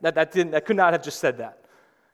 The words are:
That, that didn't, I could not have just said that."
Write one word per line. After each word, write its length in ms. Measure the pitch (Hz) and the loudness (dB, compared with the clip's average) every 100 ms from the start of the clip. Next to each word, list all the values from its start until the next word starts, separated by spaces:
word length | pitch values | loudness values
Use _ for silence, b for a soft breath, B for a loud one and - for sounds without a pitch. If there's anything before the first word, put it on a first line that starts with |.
That, 140 | 160 156 | -2 0
that 160 | 160 | 0
didn't, 200 | 185 170 | 0 0
I 60 | 156 | 0
could 160 | 151 208 | 0 2
not 160 | 180 | 4
have 100 | 165 | 2
just 180 | 147 - | -2 -4
said 180 | 151 120 | -4 -4
that." 260 | 113 - _ b b b b | -8 -16 _ b b b b